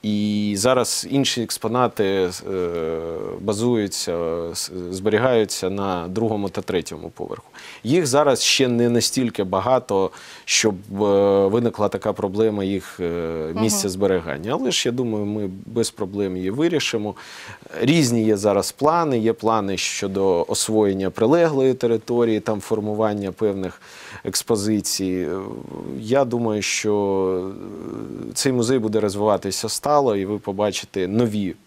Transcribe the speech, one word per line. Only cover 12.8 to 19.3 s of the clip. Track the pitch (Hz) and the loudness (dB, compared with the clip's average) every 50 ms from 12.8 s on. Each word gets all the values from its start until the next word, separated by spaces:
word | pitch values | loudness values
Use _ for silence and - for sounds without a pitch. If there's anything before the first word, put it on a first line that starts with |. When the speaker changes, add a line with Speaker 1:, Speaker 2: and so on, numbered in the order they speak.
| 90 - - - | -4 -8 -8 -6
Speaker 1:
е, | 90 85 85 87 82 82 82 80 78 78 85 | -4 -4 -2 -4 -4 -4 -4 -6 -6 -6 -2
місця | - 110 110 104 101 98 101 | 0 0 0 0 0 -2 -4
Speaker 2:
Мгм. | |
Speaker 1:
зберігання. | 92 95 101 95 95 90 82 85 69 71 82 107 135 | -2 0 2 2 2 2 0 -4 -8 -6 -4 -4 -4
Але | 202 269 247 | -2 -2 -2
ж, | 170 - - 127 | -2 0 -2 -2
я | |
думаю, | 117 123 127 117 110 107 104 | -2 -2 -2 -2 -2 -2 -2
ми | 101 104 107 104 95 92 98 - | -4 -4 -4 -4 -6 -8 -10 -14
без | - 113 117 113 - | -6 -2 -2 -2 -2
проблем | - - 104 92 98 101 101 95 92 92 | -2 -6 -8 -6 -2 -2 -2 -2 -2 -2
її | 92 92 | -2 -4
вирішимо. | 104 131 156 170 175 147 - - - 113 104 104 98 - - - - - - - - - - - - 78 | -2 0 0 2 2 0 -2 0 -2 -2 -2 -4 -6 -8 -14 -18 -18 -16 -16 -16 -18 -18 -18 -14 -4 -2
Різні | 101 127 160 170 147 120 120 117 110 | 2 4 4 4 4 4 2 2 4
є | 110 107 98 | 4 2 4
зараз | 101 104 98 101 92 - | 4 4 4 4 2 0
плани. | - - 135 147 165 170 170 156 131 117 | -2 2 2 2 4 4 2 2 0 2
Є | 107 113 | 2 0